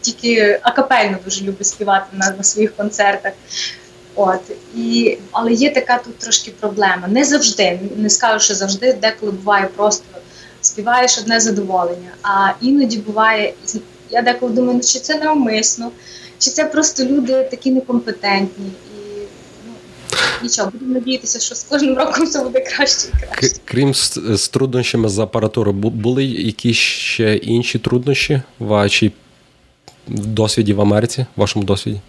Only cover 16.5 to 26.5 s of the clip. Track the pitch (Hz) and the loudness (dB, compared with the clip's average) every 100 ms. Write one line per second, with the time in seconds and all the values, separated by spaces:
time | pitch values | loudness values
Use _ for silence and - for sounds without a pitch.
16.5 | 302 311 302 302 - 254 277 247 262 262 | 0 0 2 0 0 0 2 2 2 0
17.5 | 247 269 262 254 240 226 202 202 196 196 | -2 0 0 2 -2 -2 -4 0 0 0
18.5 | - 196 - - 208 202 208 202 - - | -6 -12 -12 -18 -18 -14 -12 -14 -16 -20
19.5 | - 214 233 - - - - - - 240 | -20 -20 -20 -20 -20 -8 -2 -2 -2 -4
20.5 | - 196 226 254 254 240 254 - 240 - | -2 -4 -6 -4 -2 -2 -4 -4 -4 -6
21.5 | 247 - 285 277 262 311 - 311 294 254 | -8 -4 0 2 2 0 0 0 0 0
22.5 | 247 262 - 277 - - - - - 135 | -2 -2 -2 0 0 0 -2 -2 -2 -2
23.5 | - - 117 139 131 - - 104 104 - | -2 -4 2 2 2 -2 -4 0 0 0
24.5 | - 135 127 120 120 110 98 107 113 110 | 0 0 0 0 0 0 0 0 0 0
25.5 | - 104 98 107 113 110 127 135 113 110 | 0 0 2 0 0 0 0 0 -2 -4